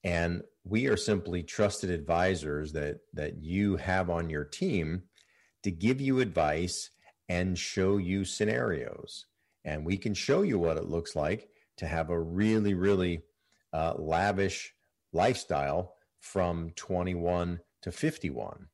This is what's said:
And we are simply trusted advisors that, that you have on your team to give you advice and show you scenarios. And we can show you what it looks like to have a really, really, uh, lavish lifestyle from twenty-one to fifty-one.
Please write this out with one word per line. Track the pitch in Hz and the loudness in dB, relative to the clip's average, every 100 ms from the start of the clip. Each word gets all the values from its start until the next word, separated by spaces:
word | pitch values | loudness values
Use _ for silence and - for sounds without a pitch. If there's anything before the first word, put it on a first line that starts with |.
And | 92 85 85 87 - _ | 0 0 0 -2 -8 _
we | 90 107 135 | -2 0 2
are | 208 | 2
simply | - 101 85 90 | 2 0 0 -6
trusted | 82 - 104 - 95 | -4 0 2 2 -2
advisors | 85 73 85 92 90 78 73 76 | -2 0 2 4 2 -2 -4 -4
that, | 78 73 - _ | -4 -4 -6 _
that | 76 76 80 | -6 -6 -6
you | 78 92 104 90 | -2 2 2 2
have | - 92 90 | 0 0 2
on | 85 82 | 0 -2
your | 76 | -4
team | 73 - 190 104 78 90 - _ _ _ _ _ | -6 -4 0 0 0 -4 -8 _ _ _ _ _
to | 101 | -6
give | 82 107 131 | 0 0 2
you | 135 131 | 2 2
advice | 117 85 76 78 92 - - _ - _ - | 2 2 2 2 0 -4 -10 _ -20 _ -2
and | 87 92 87 | 0 2 0
show | - - 95 101 | -2 2 4 4
you | 87 95 | 2 0
scenarios. | 95 - 104 117 117 78 58 - - - - _ _ _ | -2 0 0 2 0 -2 -4 -10 -14 -16 -18 _ _ _
And | 78 76 | -6 -4
we | 78 95 | -2 0
can | 113 | 0
show | 98 - 151 | -2 2 2
you | 202 104 | 4 2
what | 85 80 | 2 0
it | - | -2
looks | 82 - 78 | -4 -4 -2
like | 76 104 - _ _ - | -2 -2 -6 _ _ -8
to | 82 | -4
have | 82 80 | -2 0
a | 85 | -2
really, | 82 87 107 110 104 | -2 2 4 4 4
really, | 92 98 98 90 82 - _ _ _ _ | 4 4 4 2 0 -6 _ _ _ _
uh, | 80 80 - | -2 0 -2
lavish | 78 82 101 95 98 - - _ _ _ _ | 0 2 2 2 0 -2 -10 _ _ _ _
lifestyle | 82 107 127 - 76 71 78 92 - _ _ | 2 2 2 -2 0 2 0 -4 -12 _ _
from | - 95 87 85 82 | -6 0 0 0 -6
twenty-one | - - 90 90 87 87 87 87 87 - _ | -10 -4 -2 0 0 0 2 0 -4 -10 _
to | - | -10
fifty-one. | - 151 156 - 90 90 - - | -2 -2 -2 -6 -6 -10 -12 -20